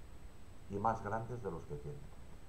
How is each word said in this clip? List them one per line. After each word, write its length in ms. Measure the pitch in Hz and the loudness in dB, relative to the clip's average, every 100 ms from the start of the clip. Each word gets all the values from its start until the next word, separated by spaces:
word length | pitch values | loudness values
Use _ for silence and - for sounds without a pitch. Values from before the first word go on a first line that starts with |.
| - - - - - - - | -8 -8 -8 -8 -8 -8 -2
Y 60 | 98 | 6
más 280 | 113 107 | 6 6
grandes 360 | 101 113 120 120 | 4 2 2 0
de 120 | 82 | 0
los 120 | 82 - | -2 -2
que 100 | 143 | -2
tienen. 420 | 147 139 - - - - | -2 -4 -6 -8 -8 -8